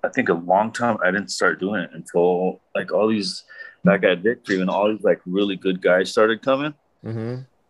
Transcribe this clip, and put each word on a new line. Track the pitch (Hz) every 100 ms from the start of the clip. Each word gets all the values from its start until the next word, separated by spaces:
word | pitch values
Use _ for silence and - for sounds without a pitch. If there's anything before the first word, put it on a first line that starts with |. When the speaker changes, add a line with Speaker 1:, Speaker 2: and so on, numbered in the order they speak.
Speaker 1:
I | 175
think | - 120
a |
long | 85 87 92 113
time, | 117 120 107
I | 90
didn't | 98 95
start | - 98 -
doing | 95 101
it | 85
until, | 80 - 87 87 90 92 92 _
like, | - 92
all | 82 110
these, | 110 92 - - - - -
back | 92 98
at | 98 87
Victory, | 98 123 - 95
when | 92
all | 90 104
these, | 107
like, | 95 85 -
really | 92 101 92
good | 95 92
guys | 92 90 95
started | - 110 113
coming. | - 135 151 147 _ _
Speaker 2:
Mm-hmm. | 113 113 113 127 131 _ _